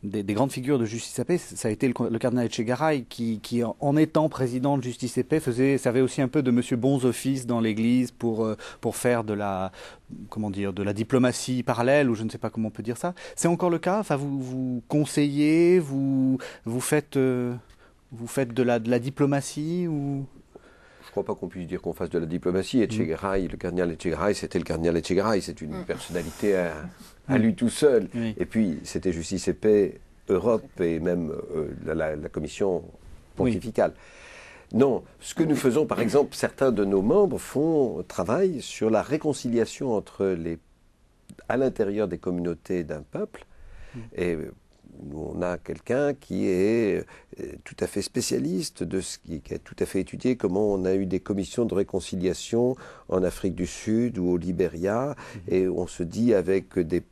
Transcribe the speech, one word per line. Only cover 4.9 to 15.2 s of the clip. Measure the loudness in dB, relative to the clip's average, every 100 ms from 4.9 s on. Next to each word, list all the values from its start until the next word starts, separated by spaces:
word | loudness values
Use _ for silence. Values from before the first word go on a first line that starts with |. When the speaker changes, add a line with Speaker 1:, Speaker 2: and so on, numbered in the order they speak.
| -4 -4 -2
Speaker 1:
et |
Paix, | 0 0
faisait, | 0 2 4 4
servait | 2 4
aussi | 2 2
un | 0
peu | 2
de | 4
monsieur | 4 2 0
bons | 2 4
offices | 2 0 -2 -2 -2
dans | 0
l'Église | 0 2 2 4 2
pour, | -2 -2 0
euh, | -2 -2 -10 -6
pour | -6 0
faire | 2 2
de | 0
la, | -2 -2 -2 -4 -8 -20 -20 _ -16 -12
comment | -6 -4
dire, | -2 -4
de | -2
la | -4
diplomatie | -2 2 4 4 0 -4 -4
parallèle, | -2 0 4 4 4
ou |
je | 2
ne | -2
sais | -4
pas | -6
comment | -4 -4
on |
peut | -4
dire | -8 -4
ça. | -6 -6 -14 -2
C'est | 0
encore | 2 2
le | 2
cas ? | 0 0
Enfin, | 0 -2
vous, | 0 -4
vous | -4 -4 -2 -4 0
conseillez, | 0 2 2